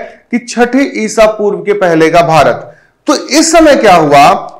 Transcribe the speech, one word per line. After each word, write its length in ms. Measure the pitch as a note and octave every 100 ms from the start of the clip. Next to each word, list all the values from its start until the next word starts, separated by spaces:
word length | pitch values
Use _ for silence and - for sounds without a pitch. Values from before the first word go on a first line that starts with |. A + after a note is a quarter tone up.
| - - _
कि 80 | A#3+
छठी 640 | - - A#3+ B3+ C#4 -
ईसा 220 | G#3+ A3+ A3
पूर्व 320 | G#3+ G3+ F3+
के 140 | F3+
पहले 380 | G3+ F#3 D#3+ D#3+
का 120 | E3+
भारत। 520 | E3 D#3+ B2+ A#2 - - _ _ -
तो 80 |
इस 380 | C#4+ - D4+ -
समय 240 | E4 D#4 C4+
क्या 180 | A3+
हुआ 380 | F3 D3+ C#3+ D3+ G3+ - -